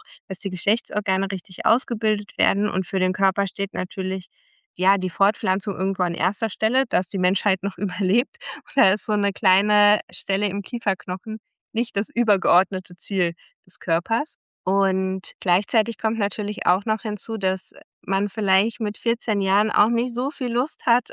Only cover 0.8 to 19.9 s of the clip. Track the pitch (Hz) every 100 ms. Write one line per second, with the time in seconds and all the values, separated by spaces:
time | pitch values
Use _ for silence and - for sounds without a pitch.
0.8 | - 208 202 190 196 190 - 180 - 240
1.8 | - 226 220 208 202 - 190 196 208 190
2.8 | 185 190 185 185 196 190 196 - 196 185
3.8 | 185 - 185 190 - _ _ _ _ -
4.8 | 185 196 185 - 196 - 202 190 208 -
5.8 | 190 190 175 170 185 202 226 - 220 254
6.8 | 269 185 190 190 180 196 202 190 196 -
7.8 | 202 170 185 226 - _ - - - -
8.8 | 196 208 - 208 202 185 196 190 208 208
9.8 | 208 208 - - - 196 208 202 - 240
10.8 | - 190 - 185 220 214 - _ _ 220
11.8 | 240 202 220 - 220 196 170 175 190 190
12.8 | - 180 - 196 170 170 - _ - -
13.8 | - 165 - 226 302 _ _ _ - 196
14.8 | 196 185 190 190 - - 185 180 208 233
15.8 | 220 226 220 226 202 - 202 202 - 185
16.8 | 214 220 220 208 - 220 190 190 - -
17.8 | - _ - 190 202 - 196 190 220 -
18.8 | 208 208 233 233 - 202 190 196 214 -
19.8 | 220